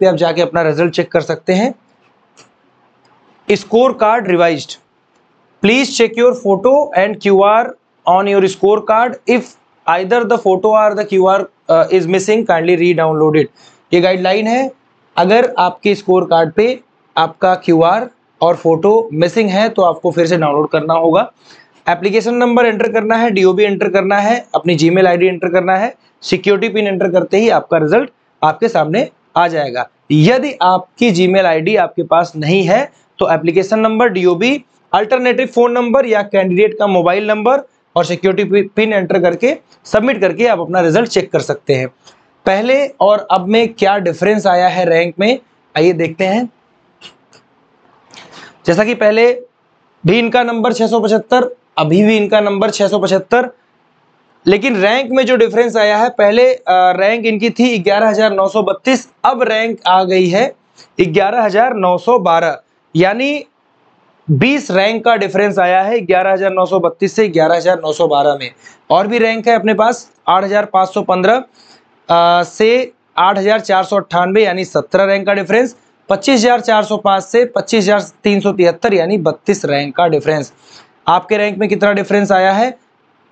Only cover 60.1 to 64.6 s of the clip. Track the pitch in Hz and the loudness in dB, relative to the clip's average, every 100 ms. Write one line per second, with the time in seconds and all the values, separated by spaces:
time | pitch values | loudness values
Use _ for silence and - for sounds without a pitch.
60.1 | 190 185 190 254 - _ _ _ - 180 | 0 0 0 -2 -4 _ _ _ -4 -2
61.1 | 160 196 240 214 196 254 226 185 180 - | 0 0 0 0 0 0 0 -2 0 0
62.1 | 247 180 165 165 139 _ _ _ 160 185 | 0 2 0 0 -4 _ _ _ 0 0
63.1 | 214 277 294 - _ _ _ _ _ _ | 0 -4 -6 -10 _ _ _ _ _ _
64.1 | _ - 139 220 285 | _ -4 0 2 0